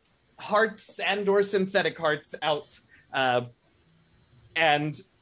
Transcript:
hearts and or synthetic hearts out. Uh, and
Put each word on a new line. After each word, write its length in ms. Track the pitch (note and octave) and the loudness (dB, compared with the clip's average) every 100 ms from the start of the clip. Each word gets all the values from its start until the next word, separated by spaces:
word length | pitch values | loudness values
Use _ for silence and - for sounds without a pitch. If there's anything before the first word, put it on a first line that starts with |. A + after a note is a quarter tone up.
| _ _ _ - | _ _ _ -14
hearts 600 | - G#3 A3 A3 - - | 0 2 2 -2 -10 -6
and 300 | F3 G3+ G3 | -2 0 2
or 140 | G3+ | 2
synthetic 540 | G3 G3+ F#3+ F#3+ D#3+ D#3+ | 2 0 0 0 0 0
hearts 380 | D#3+ D3+ - - | -2 -2 -4 -4
out. 360 | D#3 D3 - - _ - - | -2 -2 -6 -20 _ -20 -6
Uh, 300 | C3+ C3 B2 A#2+ - _ _ _ _ _ _ _ _ - D#3+ | -2 2 0 -2 -14 _ _ _ _ _ _ _ _ -8 0
and 420 | D#3+ D3 D3+ - - _ | 2 2 0 -6 -16 _